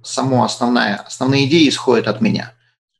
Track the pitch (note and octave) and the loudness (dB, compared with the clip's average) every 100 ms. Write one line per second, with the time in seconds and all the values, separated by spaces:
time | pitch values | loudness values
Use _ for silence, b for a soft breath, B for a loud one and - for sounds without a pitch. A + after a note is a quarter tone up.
0 | - - C3 B2+ A2+ - A#2+ B2 A2+ G2+ | -10 -4 0 2 0 -2 0 0 0 -4
1 | - - C3 C#3 C3+ E3+ C#3+ - - A2+ | -8 -6 0 0 2 4 2 2 0 2
2 | G#2+ G#2 G#2 F2+ - _ _ _ _ | 0 0 0 -2 -6 _ _ _ _